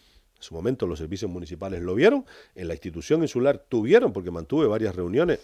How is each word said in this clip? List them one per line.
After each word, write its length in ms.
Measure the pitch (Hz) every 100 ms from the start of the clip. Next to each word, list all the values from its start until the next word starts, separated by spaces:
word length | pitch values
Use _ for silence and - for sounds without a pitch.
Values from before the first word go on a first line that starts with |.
| _ _ _ _
En 40 |
su 120 | -
momento 340 | 82 101 131 92
los 120 | 82
servicios 300 | 80 92 107
municipales 520 | 87 85 85 95 92
lo 120 | 87
vieron, 320 | 98 190 277 - - - -
en 140 | 85
la 40 |
institución 480 | 82 92 82 - 156
insular 440 | 160 123 131 143 -
tuvieron, 460 | 120 110 220 262
porque 180 | - 87
mantuve 340 | 85 82 151 139
varias 280 | 110 110 90
reuniones, 440 | 87 113 175 127